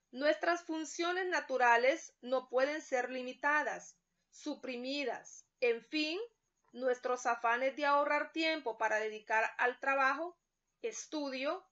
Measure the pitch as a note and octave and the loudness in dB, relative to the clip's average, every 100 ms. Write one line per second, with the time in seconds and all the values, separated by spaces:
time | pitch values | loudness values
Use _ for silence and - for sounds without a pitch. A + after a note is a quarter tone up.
0 | _ B3 D4 D#4 E4+ E4+ E4+ D#4+ D#4 - | _ -2 0 2 2 0 -2 -6 -4 -2
1 | E4+ F4+ F#4 D#4 - B3+ A#3+ A#3 B3+ D#4+ | -2 0 0 -2 0 4 6 6 4 2
2 | - _ B3 C4 B3+ B3 C#4 D#4 - B3 | -4 _ -4 -4 0 0 0 -2 -2 -2
3 | B3 B3+ B3+ B3+ D4 D4+ A#3+ F3 - - | -2 -4 -8 -2 0 2 0 -6 -12 -20
4 | _ _ _ - D4+ - B3+ A#3+ B3+ C#4+ | _ _ _ -12 -8 -8 -8 -8 -4 -4
5 | B3+ - - - - - A#3+ A#3 - D#4 | -4 -6 -10 -20 -18 -2 0 0 -2 -2
6 | D4+ F4+ A#4 _ _ _ _ A#3+ B3+ B3 | -2 -4 -8 _ _ _ _ -4 -2 0
7 | B3+ B3 B3+ A#3+ A#3 A#3+ C4+ C4+ C#4+ C#4+ | -2 -2 0 0 0 2 0 0 2 4
8 | D4 D4 D4+ D#4+ D#4+ D#4+ A#3+ A3 A3 G#3+ | 4 0 -2 -2 0 0 -4 -2 0 0
9 | A3 G#3+ G#3 A3 A3+ - B3 C4 C4+ C#4 | -2 -6 -2 0 0 0 0 0 0 4
10 | C4 D4 E4+ - _ _ _ _ A3+ A3 | 2 2 -6 -10 _ _ _ _ -8 -8
11 | - D#4 C#4 B3+ C#4 F#4 - | -8 -6 -4 -4 -4 -4 -8